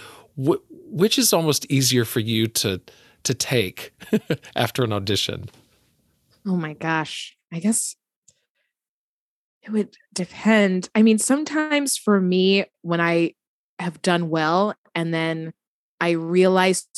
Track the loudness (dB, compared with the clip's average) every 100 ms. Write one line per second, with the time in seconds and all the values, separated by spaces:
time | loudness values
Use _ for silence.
0 | -20 -20 -18 -4 -2 -2 -6 -20 -12 0
1 | 0 2 2 2 2 -2 -2 0 2 0
2 | 0 -2 -2 0 0 -2 -4 -4 -8 -20
3 | _ _ -6 -4 -2 0 0 -6 -18 _
4 | -4 -4 -2 -6 -6 -4 -2 -2 -2 -2
5 | -2 -2 -4 -8 -12 -20 _ _ _ _
6 | _ _ _ _ -4 -4 -4 -6 -2 -2
7 | -4 -8 -14 -18 _ -4 0 0 -4 -10
8 | _ _ _ _ _ _ _ _ _ _
9 | _ _ _ _ _ _ -6 -4 -4 -8
10 | _ -8 -8 -2 2 4 4 0 0 4
11 | 6 4 2 -2 0 -2 0 -2 -2 -2
12 | 0 2 4 4 4 2 0 _ -4 0
13 | 2 2 0 -4 _ _ _ -10 -10 -4
14 | -2 0 0 0 0 2 0 -4 _ -6
15 | -4 -2 -2 -4 -8 -14 _ _ _ -4
16 | -2 -2 0 2 4 4 2 0 -4